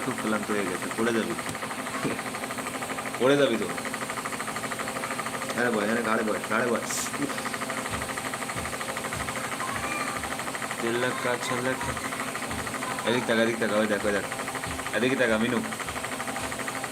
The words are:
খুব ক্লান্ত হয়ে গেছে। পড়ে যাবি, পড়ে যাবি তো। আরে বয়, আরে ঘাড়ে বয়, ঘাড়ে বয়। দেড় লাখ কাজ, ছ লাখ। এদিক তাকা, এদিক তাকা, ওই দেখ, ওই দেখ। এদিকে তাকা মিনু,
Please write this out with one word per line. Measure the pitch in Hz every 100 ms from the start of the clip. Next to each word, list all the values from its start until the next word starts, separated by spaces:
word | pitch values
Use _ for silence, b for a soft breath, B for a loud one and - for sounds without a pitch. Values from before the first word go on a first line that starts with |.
| 131
খুব | 110
ক্লান্ত | 110 107 104
হয়ে | 104 92
গেছে। | 90 90 107
পড়ে | 117 113
যাবি, | 95 - - - - - - - - - - - - - - - - - - -
পড়ে | 127 143
যাবি | 131 110
তো। | 90 - - - - - - - - - - - - - - - - - - 113
আরে | 120
বয়, | 107 104
আরে | 117 110
ঘাড়ে | 113 107
বয়, | 95 -
ঘাড়ে | 110 123
বয়। | 107 - - - - 143 - - - - - - - - - - - - - - - - - - - - - - - - - - 1077 - - - - - - - -
দেড় | 117 120
লাখ | 127 120
কাজ, | 123 123 -
ছ | 123 131
লাখ। | 131 - - - - - - - - - - - - 110
এদিক | 123 120
তাকা, | 113
এদিক | 113 110
তাকা, | 110 104
ওই | 107
দেখ, | 101 107
ওই | 101
দেখ। | 92 - - - - - - 107
এদিকে | 127 131
তাকা | 120 110
মিনু, | 120 113 110 - - - - - - - - - - - -